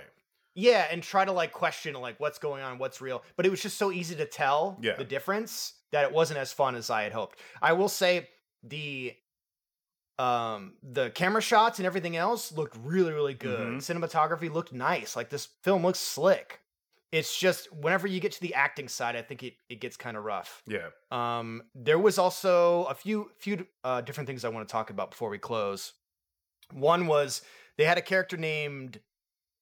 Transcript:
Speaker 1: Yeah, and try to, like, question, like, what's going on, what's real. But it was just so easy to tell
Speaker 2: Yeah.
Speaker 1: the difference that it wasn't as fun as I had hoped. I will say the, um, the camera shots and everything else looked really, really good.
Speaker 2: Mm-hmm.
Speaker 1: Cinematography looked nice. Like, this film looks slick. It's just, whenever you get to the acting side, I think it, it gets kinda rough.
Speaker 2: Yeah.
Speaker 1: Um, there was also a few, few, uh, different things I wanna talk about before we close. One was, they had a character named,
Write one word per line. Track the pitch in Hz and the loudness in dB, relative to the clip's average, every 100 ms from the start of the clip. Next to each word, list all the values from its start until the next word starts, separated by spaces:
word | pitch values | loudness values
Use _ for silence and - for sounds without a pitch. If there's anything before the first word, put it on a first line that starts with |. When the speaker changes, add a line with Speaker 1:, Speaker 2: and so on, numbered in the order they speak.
| 71 _ _ _ _ 180 | -10 _ _ _ _ 2
Speaker 1:
Yeah, | 240 220 156 | 6 6 4
and | 170 | -2
try | - 196 196 | -2 2 2
to, | |
like, | 180 165 | 2 -2
question, | - 170 - 156 135 | 0 -2 -2 -8 -8
like, | 123 107 | -10 -4
what's | 147 147 | -4 -2
going | 151 139 | -6 -6
on, | 135 127 | -8 -6
what's | 131 - | -6 -6
real. | 131 123 - - | -8 -8 -8 0
But | 185 | 2
it | |
was | 190 | 2
just | 214 - | -4 0
so | 202 | 0
easy | 180 170 160 | 0 -6 -6
to | 147 | -6
tell | - 139 147 190 185 | 0 2 2 2 -2
Speaker 2:
Yeah. | 113 - | -2 -2
Speaker 1:
the | |
difference | 127 135 - 208 226 - - - _ | -4 -6 -2 -4 -4 -8 -10 -12 _
that | 147 139 | 2 2
it | |
wasn't | 151 160 147 | 4 2 0
as | 131 | -6
fun | - 135 120 | 0 0 0
as | 113 | -2
I | 110 | -2
had | 104 | 0
hoped. | 110 98 - - - | -4 -6 -8 -20 0
I | 151 | 2
will | 170 196 | 4 2
say | - 180 180 170 _ _ _ | 2 2 2 0 _ _ _
the, | 117 147 147 135 123 - _ _ _ _ _ _ _ _ _ - | -14 -10 -8 -8 -10 -12 _ _ _ _ _ _ _ _ _ -2
um, | 127 120 113 107 95 _ | 2 2 0 -6 -10 _
the | 135 127 123 | -6 -2 -2
camera | - 185 220 | 0 2 2
shots | 214 220 226 226 | 4 6 6 2
and | 185 | -2
everything | 185 170 165 | -2 -4 0
else | 190 233 - | 0 0 -4
looked | 156 147 113 | -6 -6 -6
really, | 127 185 170 | -2 2 4
really | 151 143 127 | 4 0 -2
good. | 131 120 | -4 -4
Speaker 2:
Mm-hmm. | 117 127 - 170 | -4 -6 -4 -4
Speaker 1:
Cinematography | 165 156 156 165 165 | 0 2 2 2 -2
looked | 160 165 | -4 -6
nice. | 127 139 170 104 120 | -4 0 0 -2 -6
Like, | 113 | -6
this | 143 - _ | -6 -10 _
film | 180 190 175 | 2 4 4
looks | 185 | 2
slick. | - - 190 139 - - _ _ _ _ _ | -4 2 4 4 0 -18 _ _ _ _ _
It's | 160 156 - | -2 -2 2
just, | 185 - - | 2 2 -4
whenever | 156 156 185 196 | -4 0 0 0
you | 185 | -2
get | 190 | -4
to | - | -4
the | 175 | -4
acting | 131 143 - 127 | 0 0 0 -10
side, | - 120 120 | -4 -4 -4
I | |
think | 117 131 | -8 -12
it, | 127 - _ | -14 -16 _
it | 117 | -12
gets | 120 - | -12 -10
kinda | 123 110 | -10 -8
rough. | 107 95 - - - | -6 -6 -8 -16 -6
Speaker 2:
Yeah. | 101 82 - _ | -6 -6 -14 _
Speaker 1:
Um, | 123 120 117 117 117 - | -4 -2 -2 -4 -10 -14
there | 135 120 160 | -8 2 6
was | 208 196 | 6 6
also | 180 - 190 175 175 175 175 | 2 2 2 6 6 4 0
a | 135 | -4
few, | 196 214 208 _ | -2 -2 -4 _
few, | 202 202 185 _ | -6 -6 -6 _
uh, | 127 127 | -4 -4
different | 123 139 135 | -4 -8 -8
things | 127 | -6
I | 120 | -6
wanna | 113 104 | -6 -4
talk | 113 110 | -4 -4
about | 101 95 | -6 -8
before | - 113 | -6 -6
we | 101 | -6
close. | - 113 101 98 - _ _ _ _ _ _ _ _ | -4 -2 -2 -4 -10 _ _ _ _ _ _ _ _
One | 135 143 175 170 | 0 4 4 4
was, | 147 139 - - - - - | 2 2 -4 -10 -20 -16 2
they | 156 | 4
had | 175 | 4
a | |
character | 170 190 185 175 | 2 0 0 -4
named, | 160 156 147 139 131 107 _ _ _ _ _ _ | -2 -2 -4 -8 -12 -16 _ _ _ _ _ _